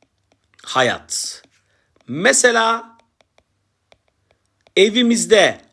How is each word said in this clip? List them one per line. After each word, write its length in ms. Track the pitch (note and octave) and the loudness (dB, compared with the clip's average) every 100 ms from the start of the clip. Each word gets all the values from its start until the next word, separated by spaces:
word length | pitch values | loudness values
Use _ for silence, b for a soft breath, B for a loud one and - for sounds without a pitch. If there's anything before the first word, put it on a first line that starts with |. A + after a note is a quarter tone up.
| _ _ _ _ _ _ | _ _ _ _ _ _
hayat, 800 | - C3 B2 E2+ - - - - _ _ _ _ _ _ - | -6 -2 -2 -4 -10 -10 -10 -14 _ _ _ _ _ _ -14
mesela 920 | C3 G#3+ C4 B3 A#3 A3+ A3+ A#3 _ _ _ _ _ _ _ _ _ _ _ _ _ _ _ _ _ _ - | -4 -2 2 2 2 0 -2 -8 _ _ _ _ _ _ _ _ _ _ _ _ _ _ _ _ _ _ 0
evimizde 880 | G3+ A3 A#3 A#3 F3 G#3 D#3 G#2+ _ | 2 2 0 0 2 2 2 -2 _